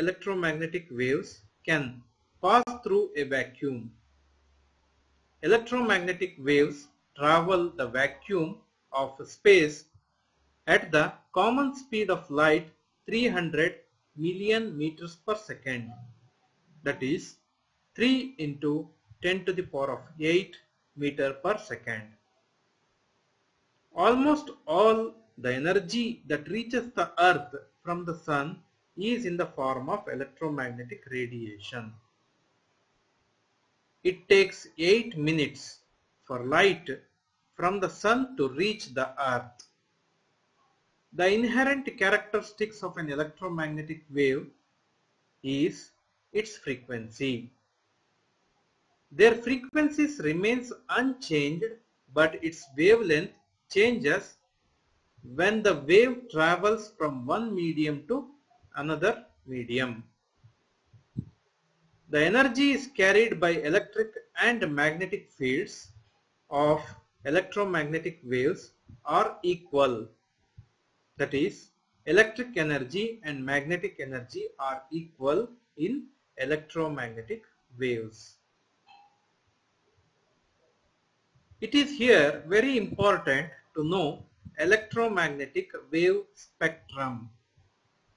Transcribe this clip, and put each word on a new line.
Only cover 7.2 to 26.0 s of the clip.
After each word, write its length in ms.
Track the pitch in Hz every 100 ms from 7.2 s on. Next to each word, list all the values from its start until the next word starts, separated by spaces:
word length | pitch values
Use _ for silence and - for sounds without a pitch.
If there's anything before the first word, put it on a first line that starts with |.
| 147 165 170 190 175 -
the 80 | 123
vacuum 720 | 123 139 - - 190 160 196 _ _ _
of 240 | 135 135 - 139
space 580 | - 208 190 151 147 - _ _ _ _ _ _ _ -
at 260 | 190 175
the 220 | 151 170 - _
common 420 | 185 208 254 277
speed 360 | 269 - 220 202
of 200 | 180 -
light, 380 | 143 156 156 165 - _ _ -
three 200 | 220 240
hundred 500 | 180 165 151 170 - - _ _ -
million 600 | 160 185 202 220 226 151
meters 400 | 156 156 170 - -
per 80 |
second, 560 | 160 - 123 135 123 113 113 - - _ _ _ _ _ _
that 200 | 139 139
is 340 | 131 160 - - _ _ _ _ _
three 400 | - 240 262 - -
into 500 | 151 143 151 151 - _ _ -
ten 220 | 180 185
to 80 | 180
the 100 | 180
power 300 | - 139 135
of 80 | 120 - 156
eight 380 | 156 175 190 - _ _ _ -
meter 360 | 143 143 135 135
per 120 | 180 208
second. 460 | - 117 - 110 107 - _ _ _ _ _ _ _ _ _ _ _ _ _ _ _ _ _
Almost 560 | - 196 254 285 294 - - -
all 480 | 165 220 220 226 - _ -
the 160 | 123
energy 680 | 127 156 196 175 233